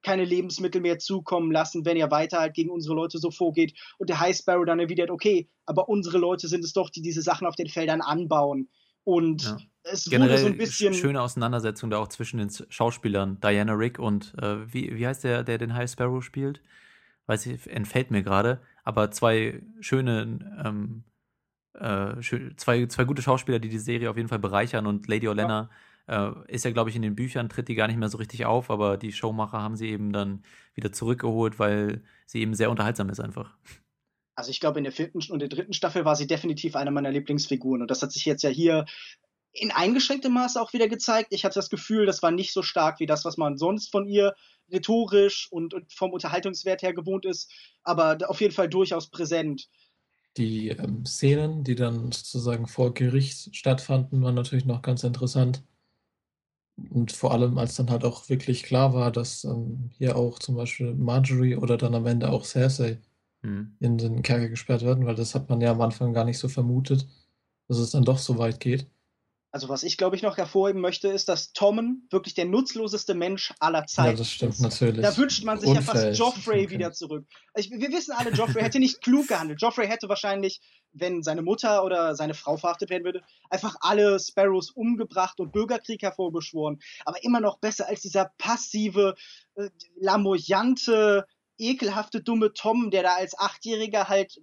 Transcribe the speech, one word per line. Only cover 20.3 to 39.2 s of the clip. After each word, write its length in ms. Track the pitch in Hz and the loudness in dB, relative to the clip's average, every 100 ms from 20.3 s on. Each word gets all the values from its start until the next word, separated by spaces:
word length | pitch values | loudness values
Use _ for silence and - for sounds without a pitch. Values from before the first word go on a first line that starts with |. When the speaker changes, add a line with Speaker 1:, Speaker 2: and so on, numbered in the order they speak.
| 113 - - | -8 -10 -8
Speaker 2:
ähm, 400 | 110 104 104 113 - _ _ _ _ _ _ | -6 -6 -6 -10 -16 _ _ _ _ _ _
äh, 480 | - 117 98 98 120 | -10 -4 -2 -4 -6
schö-, 320 | 120 123 131 - | -6 -6 -8 -8
zwei, 300 | - 120 120 | 2 2 2
zwei 180 | - | 0
gute 180 | 127 123 | 0 0
Schauspieler, 360 | 131 127 - 117 | 2 0 2 -2
die 100 | 110 | -2
die 100 | 110 | -6
Serie 320 | 113 117 117 | -4 -4 -2
auf 60 | 110 | -4
jeden 120 | 113 | -4
Fall 100 | 113 | -2
bereichern 460 | 101 101 123 117 104 | 0 0 0 0 -2
und 220 | 104 - | -4 -2
Lady 180 | 107 110 | -2 0
Speaker 1:
Ja. 0 | |
Speaker 2:
Olenna, 380 | 104 113 107 113 - _ _ - | 0 0 -2 -4 -14 _ _ -6
äh, 220 | 107 101 - - | -2 -2 -6 -10
ist 160 | 127 | -6
ja, 60 | 123 | -2
glaub 160 | 117 113 | 0 0
ich, 80 | 117 | 0
in 60 | |
den 140 | 110 104 | -4 -2
Büchern, 320 | 127 131 117 | -4 -4 -6
tritt 200 | - 123 | -6 -6
die 60 | |
gar 140 | 113 107 | 0 0
nicht 100 | 117 | 2
mehr 100 | 107 | -2
so 100 | 107 | -4
richtig 280 | 110 117 117 | -8 -4 2
auf, 240 | 117 123 | 2 2
aber 260 | 107 104 98 | 0 2 0
die 160 | 104 | -4
Showmacher 480 | - 117 110 107 113 | -4 -4 -2 -4 -4
haben 140 | 107 110 | -4 -4
sie 120 | 113 | -4
eben 240 | 104 104 | -4 -2
dann 300 | 101 101 101 - - _ | -2 -2 -4 -12 -20 _
wieder 180 | - 104 | -8 -6
zurückgeholt, 640 | - 117 123 120 113 113 107 | -4 -2 0 0 2 0 2
weil 440 | 104 104 104 101 - _ _ | 2 2 0 -4 -10 _ _
sie 140 | 113 | -4
eben 140 | 110 | -2
sehr 160 | 107 110 | 2 2
unterhaltsam 400 | 113 107 113 95 | 2 0 0 -4
ist 100 | 95 | -4
einfach. 360 | 113 113 110 _ - - _ _ _ _ _ | -8 -10 -14 _ -20 -20 _ _ _ _ _
Speaker 1:
Also 160 | - 123 | -14 -10
ich 100 | 131 | -2
glaub, 160 | 156 151 | 0 0
in 80 | |
der 80 | 139 | -4
vierten 280 | 127 160 175 156 | -4 -6 -6 -6
und 100 | 160 | -6
der 80 | 143 | -4
dritten 240 | 139 196 | -6 -6
Staffel 320 | 196 175 175 | -2 -2 0
war 100 | 156 147 | 2 2
sie 100 | 143 | 2
definitiv 480 | - 175 151 160 143 | -2 -2 -2 -2 -2
eine 140 | 143 | 0
meiner 180 | 143 139 | 0 0
Lieblingsfiguren 720 | 139 143 147 - 135 127 127 | -2 0 -2 0 -2 0 0
und 80 | 117 | 0
das 120 | 131 | -2
hat 100 | - | -4
sich 120 | - | -4
jetzt 180 | 156 143 | -2 0
ja 60 | 147 | 0
hier 340 | 131 170 160 151 - - - | 4 4 4 0 -8 -18 -20